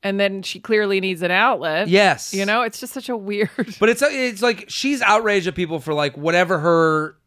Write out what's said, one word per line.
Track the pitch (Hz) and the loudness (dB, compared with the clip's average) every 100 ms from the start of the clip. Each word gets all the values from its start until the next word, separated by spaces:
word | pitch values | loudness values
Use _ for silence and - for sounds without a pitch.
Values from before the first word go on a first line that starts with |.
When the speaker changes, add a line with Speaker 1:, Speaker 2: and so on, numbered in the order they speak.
Speaker 1:
and | 202 196 | -2 0
then | 202 196 | 0 -2
she | 185 - | -8 -12
clearly | - 214 208 196 | 0 0 2 0
needs | 190 180 | -2 -4
an | 175 | 0
outlet. | 185 233 214 160 156 208 | 2 2 2 -2 -2 2
Speaker 2:
Yes. | 185 196 139 - | 4 4 2 -4
Speaker 1:
You | 196 196 | -4 -2
know, | 220 | 0
it's | 233 - | -2 -6
just | 254 | -12
such | 277 - | -12 -8
a | 240 | -8
weird | 196 208 208 - 226 | -6 -4 -4 -2 -6
<laughs> | 202 | 0
Speaker 2:
But | 220 | 2
it's, | 233 | 4
it's | 285 277 254 202 | 0 0 -4 0
like | 240 226 - | -2 -2 -6
she's | - 269 277 | -6 -2 0
outraged | 226 214 220 202 175 | 4 4 4 0 0
at | 170 | -4
people | 175 160 | -4 -4
for, | 135 | -4
like, | 147 147 139 | -2 -2 -2
whatever | 151 170 180 180 | 0 2 2 2
her | 160 170 160 156 151 - | 4 4 4 2 -2 -10